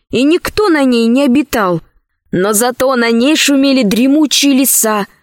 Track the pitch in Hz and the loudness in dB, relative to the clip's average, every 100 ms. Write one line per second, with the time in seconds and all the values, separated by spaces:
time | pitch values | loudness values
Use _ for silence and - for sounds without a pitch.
0 | - 220 277 - - - 427 311 269 240 | -6 -2 0 0 -2 -2 0 2 2 2
1 | 226 247 277 247 302 254 190 170 - _ | 2 2 2 0 -2 -2 -2 -4 -8 _
2 | _ _ _ 175 196 208 240 247 262 262 | _ _ _ -4 -2 0 -2 -2 -2 0
3 | 233 233 254 311 - 277 277 269 214 202 | 0 0 0 0 0 0 2 2 0 0
4 | 262 294 302 - 285 269 269 - 220 214 | 0 2 0 0 0 0 0 0 -2 -2
5 | 196 _ | -6 _